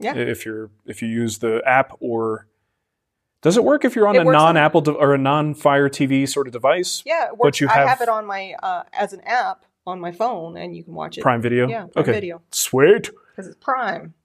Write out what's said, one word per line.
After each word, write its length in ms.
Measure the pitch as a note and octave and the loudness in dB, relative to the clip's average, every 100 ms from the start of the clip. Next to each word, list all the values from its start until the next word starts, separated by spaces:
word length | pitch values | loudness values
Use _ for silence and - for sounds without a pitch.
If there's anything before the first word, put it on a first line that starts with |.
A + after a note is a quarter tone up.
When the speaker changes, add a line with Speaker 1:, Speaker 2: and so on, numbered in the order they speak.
Speaker 1:
Yeah. 100 | A3 | -6
Speaker 2:
I-, 40 | C#4+ | -4
if 280 | A#2+ A2+ A2 | -6 -6 -10
you're, 240 | A2 G#2+ _ - | -12 -12 _ -16
if 160 | - | -8
you 60 | A2+ | -6
use 300 | A#2 A#2 G#2 | -2 -4 -2
the 220 | A2+ A2 C3+ | -2 -2 2
app, 280 | C3 C3+ - | 2 0 -4
or 460 | B2+ A2+ A2+ A2 _ _ _ _ _ _ _ _ _ _ | -6 -4 -4 -6 _ _ _ _ _ _ _ _ _ _
does 140 | D3+ G#3+ | 2 4
it 80 | |
work 220 | A#3+ D4 B3+ | 4 2 2
if 100 | A#3+ | 2
you're 100 | G#3 | 4
on 80 | G3 | 6
Speaker 1:
It 20 | |
Speaker 2:
a 20 | E3+ | 6
Speaker 1:
works 100 | D3 | 6
on 200 | D#3+ E3 | 6 6
Speaker 2:
non-Apple 260 | D3+ E3 | 4 2
de-, 100 | D3+ | 0
or 220 | D3 C#3+ | 2 2
a 40 | C#3 | 2
non-Fire 720 | C3+ D3+ D3+ D3 D3 C#3 C#3+ | 2 0 0 0 2 4 2
T 180 | C#3 C#3 | 0 0
V 200 | C3+ C3+ | 0 0
sort 220 | C#3+ B2+ | -2 -6
of 40 | |
device? 500 | A#2+ C3 F3+ F3+ - C4+ | 0 2 2 -2 -6 -4
Speaker 1:
Yeah, 200 | E4 B3 | -4 -4
it 20 | |
Speaker 2:
But 80 | G#3+ | 0
Speaker 1:
works. 220 | A#3 - | 0 2
Speaker 2:
you 80 | C#4 | 2
Speaker 1:
I 20 | |
Speaker 2:
have 140 | - B3+ | 4 4
Speaker 1:
have 120 | B3+ | 2
it 80 | A#3 | 0
on 160 | A3 G#3 | -2 -4
my, 300 | G3 F#3+ - | -8 -10 -8
uh, 220 | F#3+ F3 - | -6 -6 -8
as 200 | - G3+ | -6 -6
an 80 | F#3+ | -6
app 420 | - A#3+ F#3+ F#3 _ _ - | -4 -2 -2 -6 _ _ -12
on 140 | F3+ | -10
my 100 | F3 | -8
phone, 460 | F3 A3+ G3+ E3 E3+ | -4 -4 -4 -10 -12
and 180 | F3 E3+ | -12 -14
you 80 | |
can 100 | E3 D#3+ | -14 -12
watch 220 | D#3 - | -12 -2
it. 40 | |
Speaker 2:
Prime 200 | C3+ A#2+ | 0 0
Video? 260 | A#2+ A#2+ B2 | 0 0 0
Speaker 1:
Yeah, 160 | A3+ F3 | -4 -6
Prime 160 | - | -2
Speaker 2:
Okay. 80 | - | 0
Speaker 1:
Video. 280 | G#3 F3+ E3+ _ | 0 -4 -12 _
Speaker 2:
Sweet. 580 | - - B2+ D3+ A3 - - _ - | -6 -2 2 2 2 -10 -16 _ -20
Speaker 1:
'Cause 120 | F#3 | -20
it's 80 | - | -12
Prime, 520 | - C4 A3 E3+ D#3+ - | -6 -4 -4 -6 -12 -20